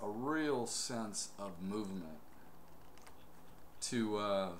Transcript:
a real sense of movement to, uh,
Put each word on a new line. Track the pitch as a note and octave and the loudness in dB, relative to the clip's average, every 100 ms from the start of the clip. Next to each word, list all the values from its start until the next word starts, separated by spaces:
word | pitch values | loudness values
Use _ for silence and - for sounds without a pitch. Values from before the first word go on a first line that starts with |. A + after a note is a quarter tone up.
a | G#2 | -2
real | A2 C3+ D#3 D3+ B2+ A2+ | 0 2 4 6 4 4
sense | - - A#2 G#2+ F#2+ - - | 0 0 0 0 -2 -4 -4
of | G2+ E2+ | -4 -2
movement | F#2+ G#2+ G2 F#2+ D#2+ D2+ - - - - - - - - - - - - - - - - | 0 0 0 -2 -4 -8 -12 -12 -12 -12 -12 -12 -10 -12 -12 -12 -10 -10 -12 -10 -10 -6
to, | - B2 A2 G#2 | 0 4 4 4
uh, | G#2 G2 F#2+ F2 | 6 6 4 0